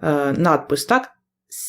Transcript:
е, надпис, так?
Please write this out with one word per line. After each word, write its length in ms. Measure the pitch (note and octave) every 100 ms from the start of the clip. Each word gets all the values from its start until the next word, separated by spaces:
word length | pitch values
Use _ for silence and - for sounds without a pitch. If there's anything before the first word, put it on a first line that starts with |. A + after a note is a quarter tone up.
е, 300 | D#3+ D3 C#3+
надпис, 520 | C#3+ E3+ D3+ - -
так? 240 | - C4 B3+ _ _ _ _ -